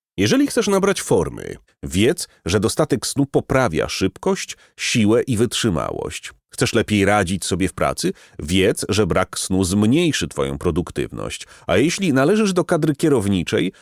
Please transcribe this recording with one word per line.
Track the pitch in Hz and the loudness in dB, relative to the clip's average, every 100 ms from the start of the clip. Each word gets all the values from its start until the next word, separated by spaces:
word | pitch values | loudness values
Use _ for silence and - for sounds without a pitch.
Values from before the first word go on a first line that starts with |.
| _ - | _ -2
Jeżeli | 107 247 285 | 2 2 2
chcesz | - 202 | 0 0
nabrać | 196 196 185 | 2 2 0
formy, | - 113 71 60 50 - _ _ | 0 0 0 -4 -12 -14 _ _
wiedz, | 73 80 113 - - _ - | -4 2 2 0 -6 _ -2
że | 101 | 0
dostatek | 87 - 156 127 - | 2 0 0 0 -2
snu | - 139 | -2 0
poprawia | 147 - 135 123 78 57 | 0 0 2 2 0 -2
szybkość, | - 95 - - 190 - - _ - | 0 -2 -2 -4 -4 -6 -14 _ -10
siłę | - 123 104 117 | -2 2 4 4
i | 123 110 | 2 0
wytrzymałość. | 120 - 113 80 50 50 - - - - _ | 0 0 0 0 -2 -6 -8 -10 -14 -20 _
Chcesz | - 123 | -4 0
lepiej | 113 104 104 95 | 0 2 2 4
radzić | 104 90 98 - | 4 2 -2 -2
sobie | 90 90 | -2 -2
w | |
pracy? | - 76 67 180 - - - | -2 -4 -2 -4 -6 -12 -12
Wiedz, | 73 92 92 - - | -2 2 2 2 0
że | 101 101 | 0 2
brak | 85 92 - | 2 -2 -4
snu | - 92 | -2 0
zmniejszy | 92 101 107 139 175 131 80 | 0 2 2 4 2 0 -4
twoją | - 69 71 | -4 -4 -2
produktywność. | 90 82 - - 58 55 52 - - - - | -2 -2 -2 -4 -6 -6 -10 -12 -16 -12 -2
A | 90 | 2
jeśli | 147 - 196 | 2 0 0
należysz | 135 139 214 214 | 2 2 2 0
do | 180 170 | 0 0
kadry | 175 151 147 | 0 0 0
kierowniczej, | 165 135 101 95 78 107 90 - | 2 2 2 0 0 -2 -2 -6